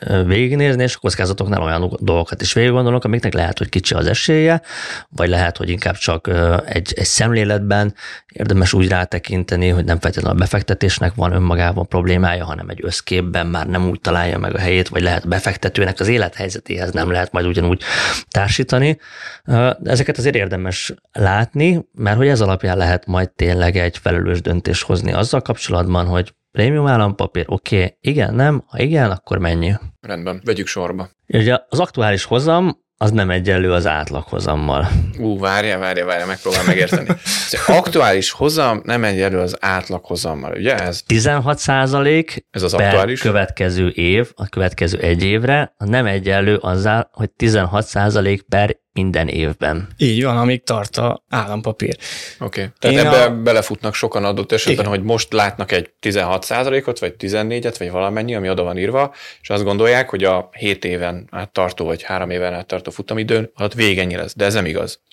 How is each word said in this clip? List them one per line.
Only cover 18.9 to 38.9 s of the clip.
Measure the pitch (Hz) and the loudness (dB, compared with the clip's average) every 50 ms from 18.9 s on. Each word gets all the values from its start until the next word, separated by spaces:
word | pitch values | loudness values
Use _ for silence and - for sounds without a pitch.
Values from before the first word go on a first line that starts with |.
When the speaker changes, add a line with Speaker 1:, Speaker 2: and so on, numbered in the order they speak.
| 156 - - - - - - - - - _ | 0 -2 -6 -14 -20 -18 -16 -16 -18 -12 _
Speaker 1:
Ö, | - 123 117 123 127 - - - | 2 2 4 4 2 0 -2 -2
ezeket | - 127 123 143 - 135 - | 0 0 0 0 0 -2 0
azért | 117 143 - | 0 0 2
érdemes | 110 98 92 95 92 92 92 92 - - - - - _ _ | 0 0 -2 -2 -4 -4 -4 -6 -6 -8 -8 -10 -14 _ _
látni, | - 113 101 92 98 107 117 - - 143 160 180 175 165 - _ | -2 0 2 2 4 2 0 0 0 2 2 2 2 2 -2 _
mert | _ - 110 101 107 | _ -2 0 2 2
hogy | 120 135 143 | 4 4 4
ez | 135 107 | 4 4
alapján | 107 95 95 92 - 95 90 | 2 2 2 0 0 -2 0
lehet | 95 87 87 90 90 - | 2 2 2 2 0 0
majd | 95 90 92 92 - | -2 0 0 0 -2
tényleg | - - 87 87 87 90 85 90 90 | -2 0 0 2 2 2 2 2 2
egy | 92 87 87 - - | 2 0 0 -2 -2
felelős | - 90 87 87 92 87 87 87 | -2 0 0 0 0 0 -2 -2
döntést | 87 85 87 90 - - 90 - - | -2 -2 -2 0 0 -2 -2 -2 0
hozni | - 95 - - 98 | 0 0 0 0 0
azzal | 87 90 110 120 - 127 | 0 0 0 0 0 0
kapcsolatban, | - - 113 - - - 90 87 90 90 90 90 87 | 0 -2 -4 -4 -4 -2 0 0 0 2 2 0 2
hogy | 90 87 90 90 - - _ _ _ - | 2 0 0 -2 -4 -8 _ _ _ -2
prémium | 104 107 131 151 151 143 | 0 2 2 2 2 2
állampapír, | 139 127 110 104 101 101 - 95 - - 90 82 - | 4 4 4 4 2 0 -2 -4 -4 -2 -4 -4 -2
oké, | 101 95 - - 110 95 90 92 - _ | -4 -6 -2 0 2 2 2 0 -2 _
igen, | - 135 147 147 104 104 113 | -4 -2 0 0 0 0 2
nem? | 120 139 151 147 123 - | 2 2 2 2 0 -2
Ha | _ - - | _ -4 -2
igen, | 120 147 165 147 123 101 | 0 2 2 2 2 2
akkor | 92 - - - 98 95 | 0 -2 -4 -2 -2 0
mennyi? | 87 82 82 85 82 90 104 - - - - _ | 0 0 0 0 2 0 0 -2 -4 -8 -16 _
Speaker 2:
Rendben, | - - 95 85 85 92 92 95 - | -12 -10 -10 -8 -6 -6 -8 -4 -4
vegyük | 120 104 101 92 | -4 -4 -4 -4
sorba. | - - 95 90 87 92 92 92 95 _ _ _ - | -6 -6 -6 -6 -6 -6 -8 -10 -12 _ _ _ 0
Speaker 1:
Ugye | - 110 107 120 123 - - _ | 2 2 4 4 2 0 0 _
az | 127 147 | -2 -2
aktuális | 180 - - 131 110 107 98 95 - | -2 -2 0 0 0 2 0 0 0
hozam, | - 113 127 143 160 165 175 185 170 - - _ _ _ | 0 0 2 2 4 4 4 2 2 0 -4 _ _ _
az | - 113 107 | -2 0 2
nem | 113 107 95 92 | 2 2 2 2
egyenlő | 90 92 90 101 95 92 92 92 | 0 0 2 2 2 2 2 2
az | 87 87 87 | 2 2 2
átlaghozammal. | 85 76 76 78 78 69 73 - - - 50 50 52 76 73 76 73 67 71 - - - - - - - - | 2 0 0 -2 -4 -6 -8 -6 -6 -6 -4 -2 -2 -2 0 0 0 0 0 0 2 2 0 0 -2 -4 -4
Speaker 2:
Ú, | 113 107 101 98 | -4 -2 -2 -2
várjál, | 98 95 98 104 104 107 95 92 | 0 0 0 0 0 0 -2 -2
várjál, | 95 92 92 87 87 | -2 -2 -2 -2 -2
várjál, | 90 90 85 87 | -2 -2 -2 -2
megpróbálom | 95 95 - - 95 92 92 90 | -4 -6 -6 -4 -2 -2 0 2
megérteni. | - 92 92 90 - 185 160 147 - | 2 2 2 2 2 0 -2 0 -2
Speaker 1:
<laughs> | 170 - - - - - - | -4 -4 -4 -6 -6 -4 -4
Speaker 2:
Az | - - - - | -4 -4 -2 2
aktuális | - 151 180 180 175 - 160 127 104 95 98 95 - | 4 4 4 4 2 2 4 4 4 4 2 0 -2
hozam | - - 139 151 156 160 143 123 110 101 - | -2 -2 0 0 2 2 2 2 0 -2 -2
nem | - | -2